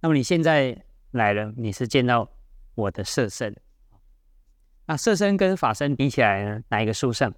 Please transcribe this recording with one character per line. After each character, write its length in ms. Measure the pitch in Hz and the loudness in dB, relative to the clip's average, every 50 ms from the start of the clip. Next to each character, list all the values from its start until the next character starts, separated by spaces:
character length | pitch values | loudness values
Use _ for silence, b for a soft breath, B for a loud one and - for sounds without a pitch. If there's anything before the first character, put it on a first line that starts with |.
那 60 | - 160 | 2 2
么 80 | 156 | 2
你 80 | 143 127 | 2 2
现 180 | - 185 165 | 2 0 2
在 440 | 160 160 156 147 135 131 117 - - - - _ _ - | 4 4 4 4 2 0 -4 -8 -14 -20 -20 _ _ -8
来 220 | - 123 110 104 104 | -2 2 2 2 2
了， 200 | 104 107 107 110 123 | 0 -2 -6 -8 -6
你 140 | 117 110 | -6 -6
是 160 | 101 - 127 113 | -4 -4 -6 0
见 180 | - 143 123 | 2 2 2
到 240 | 123 123 120 107 - - - - _ - - - - - | 4 2 0 0 -4 -10 -20 -20 _ -20 -20 -20 -14 -8
我 140 | - 107 98 | -4 -4 -4
的 120 | - - 98 | -4 -6 -10
色 240 | - - - 127 104 | -6 -2 -2 -2 -2
身。 280 | - - 123 107 104 - _ _ _ _ _ _ _ _ _ _ _ _ _ _ _ _ _ _ _ _ _ _ _ _ _ | -4 -8 -8 -8 -10 -12 _ _ _ _ _ _ _ _ _ _ _ _ _ _ _ _ _ _ _ _ _ _ _ _ _
那 100 | - 160 | -8 -6
色 200 | 143 - 233 214 | -2 2 2 2
身 200 | 170 202 202 202 | 2 2 0 2
跟 200 | 196 196 185 190 | 2 2 0 0
法 180 | 185 - 123 107 | 0 0 -2 -2
身 220 | - 147 143 143 | 0 -2 -2 0
比 140 | 120 135 139 | 0 0 0
起 120 | 117 - | 2 4
来 220 | 123 107 98 98 101 | 4 4 4 2 -2
呢， 180 | 104 104 110 117 - | -4 -6 -8 -6 -4
哪 120 | - 104 | -2 -2
一 40 | 110 | 0
个 80 | 107 110 | 0 -2
殊 180 | - - 131 | -2 -2 -2
胜？ 220 | 117 - 139 117 - | 0 0 -2 -2 -2